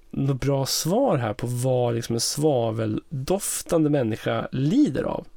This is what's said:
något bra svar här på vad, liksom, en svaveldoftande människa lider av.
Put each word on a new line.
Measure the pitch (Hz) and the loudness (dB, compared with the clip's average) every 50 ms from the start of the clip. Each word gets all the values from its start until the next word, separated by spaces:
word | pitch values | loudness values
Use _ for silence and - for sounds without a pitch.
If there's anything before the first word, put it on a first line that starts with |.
| - - | -18 -8
något | - - 139 135 139 123 | -4 -2 0 0 0 0
bra | - 135 139 135 135 | 0 0 0 0 0
svar | - - - - 156 185 - 277 247 180 131 | -2 -2 -2 0 0 2 2 4 4 2 2
här | 120 110 104 | 0 -2 -2
på | - - 120 | -4 -4 -4
vad, | 123 123 123 131 127 123 123 120 120 | -4 -2 0 2 2 2 2 2 0
liksom, | 117 113 - 117 | -2 -2 -2 -2
en | 117 | -2
svaveldoftande | - - - 143 147 156 139 120 117 113 110 113 113 110 107 - - - - 131 135 - 180 - - - - - - - 175 165 156 143 | -2 -2 -2 0 2 2 2 2 2 0 0 -2 -2 -2 -2 -4 -6 -6 -8 -8 -2 -2 -2 -2 0 -4 -6 -6 -4 0 2 2 4 4
människa | 147 143 120 110 110 - - - 117 113 113 - | 2 2 2 0 -2 -2 -2 -2 -2 -2 -4 -4
lider | - 127 135 151 202 285 302 196 127 113 - | -4 -2 0 2 4 4 4 4 2 0 -2
av. | - - - - - - | -2 -4 -4 -8 -10 -14